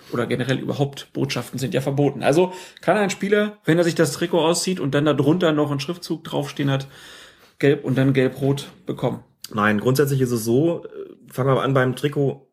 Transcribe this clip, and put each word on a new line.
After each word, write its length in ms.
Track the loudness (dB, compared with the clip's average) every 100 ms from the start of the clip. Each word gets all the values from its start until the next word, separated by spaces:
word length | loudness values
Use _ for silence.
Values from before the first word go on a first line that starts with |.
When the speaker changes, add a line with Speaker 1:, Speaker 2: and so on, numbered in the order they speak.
| -8
Speaker 1:
Oder 140 | -4 -2
generell 340 | -2 -2 -4
überhaupt, 540 | -4 -2 -4 -4 -12
Botschaften 460 | -6 -4 -4 -8 -6
sind 140 | -4
ja 80 | -2
verboten. 420 | -2 0 0 2
Also 280 | 2 4 2 -2 -18 -4
kann 160 | 0 2
ein 120 | 0
Spieler, 480 | -2 0 0 0 -2
wenn 140 | 0 2
er 60 |
sich 120 | 2 2
das 160 | 0
Trikot 300 | 0 -2 2
auszieht 380 | 2 0 -2 -2
und 140 | 0
dann 120 | 0 2
darunter 480 | 2 2 4 2
noch 180 | 2 0
einen 80 | -2
Schriftzug 440 | -6 -8 -8 -8
draufstehen 460 | -6 -6 -6 -4 0
hat, 180 | -2 -4 -14 -20 -20 -20 _ _ _
gelb 260 | 2 2 0
und 120 | 2
dann 140 | 4
gelb-rot 540 | 4 2 0 0 -2 -6 -14 -10
bekommen? 380 | -4 -4 -4 -12 _ -8
Speaker 2:
Nein, 260 | 0 2 2
grundsätzlich 400 | 2 2 2 2
ist 120 | 0
es 120 | 0
so, 400 | 2 2 2 -2 -8
äh, 460 | -14 -16 -18 -12
fangen 180 | -2 0
wir 60 | 2
mal 80 |
an 100 | 2
beim 220 | 2 0 0
Trikot 540 | -2 0 -2 -2 _